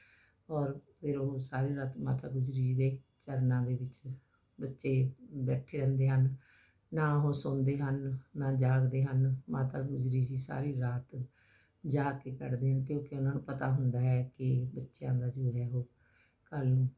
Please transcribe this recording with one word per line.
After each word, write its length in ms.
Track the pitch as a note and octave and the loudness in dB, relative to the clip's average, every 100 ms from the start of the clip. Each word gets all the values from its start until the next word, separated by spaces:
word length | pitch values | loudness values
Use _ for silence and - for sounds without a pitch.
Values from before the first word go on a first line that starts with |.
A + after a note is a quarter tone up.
| - - _ _ - | -20 -20 _ _ -6
ਔਰ 300 | D3+ C#3 C#3+ - _ | -2 -2 -4 -12 _
ਫਿਰ 180 | D3+ C#3 | -4 0
ਉਹ 200 | C3+ C3+ | -2 -2
ਸਾਰੀ 380 | - C3 C#3 C#3+ | -4 0 0 0
ਰਾਤ 220 | C3 - | -4 -4
ਮਾਤਾ 300 | C3+ B2+ C3 | -2 -2 -2
ਗੁਜਰੀ 340 | C3+ C3 C3 | -2 0 0
ਜੀ 120 | B2+ | 2
ਦੇ 240 | B2+ C3+ C3+ - _ | 2 2 0 -10 _
ਚਰਨਾਂ 440 | - C3+ B2+ B2+ | -6 0 2 2
ਦੇ 120 | B2 | 0
ਵਿੱਚ 260 | B2 B2+ - C3 C3 _ _ _ - | -2 -6 -10 -12 -14 _ _ _ -12
ਬੱਚੇ 520 | C3+ - C#3 C3 C3 - - | -10 -6 0 2 2 -2 -12
ਬੈਠੇ 440 | D3 B2+ C3 C3 D3+ | -6 -2 -2 -2 -2
ਰਹਿੰਦੇ 300 | C3+ C3+ C3 | 0 4 4
ਹਨ, 280 | C3 C3 - - - _ _ - | 6 4 2 -12 -20 _ _ -6
ਨਾ 280 | D#3+ D3+ D3 | 0 2 4
ਉਹ 100 | D3 | 2
ਸੌਂਦੇ 460 | C#3+ C#3+ C#3 C3+ C#3 | 2 0 0 0 2
ਹਨ, 400 | C#3 C#3 C3+ C3 - D3+ | 0 -2 -2 -6 -8 -4
ਨਾ 160 | C3+ | 0
ਜਾਗਦੇ 500 | C3+ B2+ C3 C3 C3+ | 2 4 4 4 2
ਹਨ। 340 | C3+ C3 C3+ C3 - | 2 2 2 0 -4
ਮਾਤਾ 320 | C3+ C3 C3+ | -2 -2 -2
ਗੁਜਰੀ 380 | C3+ C3+ B2+ C3 | -4 -2 0 0
ਜੀ 160 | B2 C3 | 0 -2
ਸਾਰੀ 440 | - C#3 D3 C3 | -6 -4 -2 -2
ਰਾਤ 440 | B2 B2 - C3 B2 _ _ _ _ _ - | -2 -4 -6 -10 -10 _ _ _ _ _ -2
ਜਾਗ 320 | C#3+ C#3+ C3+ | 0 0 -2
ਕੇ 180 | C3+ C3 | -8 -8
ਕੱਢਦੇ 360 | C#3 B2 C3+ | -4 -2 0
ਹਨ, 120 | C3+ | 0
ਕਿਉਂਕਿ 320 | C3+ D3 D3 C#3 | 0 -4 -4 -2
ਉਹਨਾਂ 160 | C3+ | -2
ਨੂੰ 100 | C#3 | -2
ਪਤਾ 280 | - C3+ C3 | -4 -4 0
ਹੁੰਦਾ 300 | C3+ B2+ B2 | 2 2 2
ਹੈ 300 | B2+ B2+ C3 - | 2 2 0 -2
ਕਿ 320 | C3 B2+ B2+ | 0 0 0
ਬੱਚਿਆਂ 400 | C3+ C3 - C3+ | -6 -10 -8 -2
ਦਾ 140 | B2+ B2 | 0 0
ਜੋ 240 | C3 B2+ | -2 -2
ਹੈ 160 | A#2+ A#2+ | 0 -2
ਉਹ 200 | B2+ B2 _ _ _ _ _ - | -4 -4 _ _ _ _ _ -10
ਕੱਲ੍ਹ 180 | D3+ C3 | -2 2
ਨੂੰ 220 | C3 B2+ | 4 2